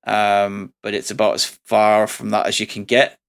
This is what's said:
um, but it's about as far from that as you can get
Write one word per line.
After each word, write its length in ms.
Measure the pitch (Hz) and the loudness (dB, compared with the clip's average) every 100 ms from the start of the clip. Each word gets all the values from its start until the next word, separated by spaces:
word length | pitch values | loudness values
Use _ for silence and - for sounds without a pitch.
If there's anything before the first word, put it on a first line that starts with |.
| - | -2
um, 640 | 107 104 101 101 101 95 _ | 0 2 2 0 -4 -12 _
but 120 | 107 | -8
it's 160 | 101 - | -6 -6
about 240 | 107 107 | -2 0
as 100 | - - - | 0 -6 -10
far 420 | - 110 107 107 107 | -2 2 4 4 2
from 240 | - 110 | -4 -4
that 160 | 107 - | -2 -2
as 140 | 101 | -4
you 60 | 104 | -6
can 180 | 110 | -10
get 340 | 101 123 - _ | 0 2 2 _